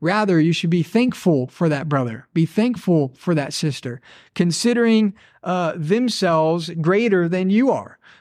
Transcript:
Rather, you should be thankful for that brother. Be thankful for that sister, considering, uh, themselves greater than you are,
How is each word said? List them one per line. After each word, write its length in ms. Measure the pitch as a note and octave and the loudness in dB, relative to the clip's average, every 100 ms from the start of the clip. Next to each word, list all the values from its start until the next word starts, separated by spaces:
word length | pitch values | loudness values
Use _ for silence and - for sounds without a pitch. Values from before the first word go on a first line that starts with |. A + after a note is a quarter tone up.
Rather, 400 | D#3+ G#3 G#3 E3+ | -2 0 2 2
you 120 | D#3+ | 2
should 180 | E3 E3+ | 0 0
be 120 | F3 | 0
thankful 640 | D#3 A3+ B3 - F3+ D3 B2+ | 0 0 0 0 0 0 -2
for 220 | - E3+ | -2 -2
that 200 | C#3+ D3 | -2 -2
brother. 380 | C#3+ B2 A2+ - | -2 -2 -6 -6
Be 100 | E3 | -2
thankful 720 | D#3+ - B3 G#3+ - E3 C3+ - | 0 0 -2 -2 0 0 0 -4
for 200 | - D#3+ | -4 -2
that 180 | C#3+ | -2
sister, 460 | - D#3 C3 B2+ B2 - - _ | -4 -6 -6 -10 -14 -18 -20 _
considering, 800 | - F3 D#3+ A#3 A#3+ A#3 A3 G#3 G3 _ _ | -2 -2 0 0 2 4 4 2 -2 _ _
uh, 300 | - F3+ E3+ - | -6 -4 -2 -4
themselves 960 | D3+ A3 B3 - F3+ D#3+ D#3+ E3+ E3 E3 | -2 0 0 0 0 2 2 0 -4 -4
greater 480 | D#3 G3 A#3 F#3+ E3+ | 0 2 2 2 0
than 220 | F#3 F#3 | 0 0
you 200 | G#3 C4 | 2 2
are, 300 | C#3 F#2+ - - - | 0 -6 -18 -20 -20